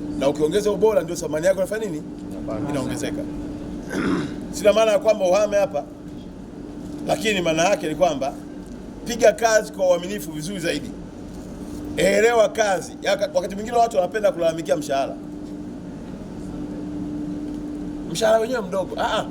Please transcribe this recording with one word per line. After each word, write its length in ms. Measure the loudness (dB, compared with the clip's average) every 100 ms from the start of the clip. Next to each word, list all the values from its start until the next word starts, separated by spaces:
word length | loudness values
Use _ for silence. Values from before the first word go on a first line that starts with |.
| -6 0
Na 100 | 0
ukiongeza 420 | 2 2 4 2
ubora 300 | 4 4 4
ndio 140 | 2 -4
thamani 300 | -2 0 2
yako 120 | 2
inafanya 280 | 0 -2 -4
nini? 180 | -6 -8 -12 -10 -8 -6 -4 -2
Inaongezeka. 520 | -2 -2 -4 -4 -4 -6 -8 -8 -8 -8 -8 -6
<clears throat> 640 | -2 0 0 0 -6 -8
Sina 220 | 2 4
maana 180 | 6 6
ya 80 | 4
kwamba 260 | 4 4 4
uhame 320 | 4 4 2
hapa, 260 | 2 0 -6 -12 -14 -14 -14 -14 -14 -12 -12 -12 -10 -8 -2
lakini 340 | 0 2 2
maana 220 | 2 2
yake 260 | 4 2 0
ni 60 | 2
kwamba 380 | 2 2 -4 -6 -12 -12 -12 -12 -12 -12 -6
piga 260 | 6 6
kazi 400 | 8 4 4 2
kwa 140 | 0 4
uaminifu 440 | 4 2 -6 -6
vizuri 280 | -6 -6 -4
zaidi. 300 | -2 -2 -4 -10 -12 -12 -12 -12 -12 -12 -10 -10 -8 2
Elewa 520 | 4 6 6 6 4
kazi. 420 | 4 2 2 -2 -4
Ya, 280 | 0 2 2
wakati 220 | 0 -2 -4
mwingine 220 | 0 4
watu 180 | 4 4
wanapenda 360 | 2 2 2
kulalamikia 460 | 4 2 0 0 0
mshahara. 380 | 2 0 -2 -4 -10 -12 -12 -10 -10 -12 -12 -12 -12 -12 -10 -10 -8 -8 -6 -6 -8 -6 -6 -6 -6 -6 -6 -8 -8 -8 -8 -8 -6
Mshahara 280 | 0 4 4
wenyewe 220 | 4 -2
mdogo. 340 | -2 -4 -4 -2
Ah, 200 | 0 0
ah. 80 | -2